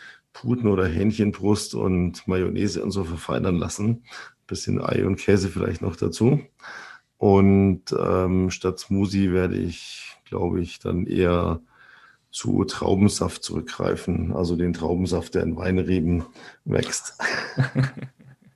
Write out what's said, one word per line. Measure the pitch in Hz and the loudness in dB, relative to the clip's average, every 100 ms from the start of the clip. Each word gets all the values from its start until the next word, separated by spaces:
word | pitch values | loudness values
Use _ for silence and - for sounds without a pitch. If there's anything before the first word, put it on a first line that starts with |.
| - - _ | -20 -20 _
Puten- | - 120 123 113 | -8 -2 0 2
oder | 95 92 | 2 2
Hähnchenbrust | 85 101 107 104 92 98 104 - | 2 0 2 0 2 2 0 0
und | 113 98 90 87 - - | -2 0 2 0 -2 -2
Mayonnaise | 92 87 90 104 - | 0 0 0 -2 -2
und | 107 | -4
so | 98 | -4
verfeinern | 85 82 - 62 95 87 | -4 -6 -4 -2 0 0
lassen. | 85 - 107 117 - - - - - | -2 -2 -2 -2 -6 -18 -18 -20 -10
Bisschen | - - 95 | -8 -2 -2
Ei | - - 98 | 0 0 0
und | 95 | 0
Käse | - 101 95 | 4 4 2
vielleicht | - 95 90 | -2 -2 -2
noch | 98 - | -4 -4
dazu. | 101 - 117 147 - _ - - - - _ _ | -4 2 4 2 0 _ -18 -18 -18 -20 _ _
Und, | 101 98 98 98 98 87 - - | 6 8 8 6 6 2 -2 -2
ähm, | 90 92 92 92 92 | 2 2 2 2 0
statt | - 92 92 | 0 -4 -4
Smoothie | - 98 98 98 95 | -2 0 2 2 2
werde | 92 92 95 | 2 0 0
ich, | 87 85 - - - - _ | -4 -6 -14 -16 -18 -20 _
glaub | 95 87 90 | -4 -2 -2
ich, | 87 - | -4 -6
dann | 92 87 - | -4 -4 -2
eher | - 87 87 87 82 - _ - - - _ _ | 2 4 4 2 -2 -6 _ -20 -20 -20 _ _
zu | - - 95 | -8 -2 0
Traubensaft | 92 - - 95 101 - 90 - | 0 -2 0 4 4 4 -2 -4
zurückgreifen. | - 85 - - 90 90 - 90 87 | -8 -8 -8 -4 -2 -2 -2 -2 -2
Also | - 87 85 | -2 0 0
den | 87 | 0
Traubensaft, | 82 80 90 90 90 - 90 | -2 -2 -2 0 -2 -2 -2
der | |
in | 85 82 | -2 -2
Weinreben | 90 92 85 92 80 87 82 - - - - | 0 0 2 2 2 0 -2 -12 -20 -14 -4
wächst. | - - - - - - - - - | -2 -2 -6 -10 -6 -4 -4 -4 -2
<laughs> | 135 139 131 - 131 _ 131 135 _ | -2 -2 -4 -6 -16 _ -20 -20 _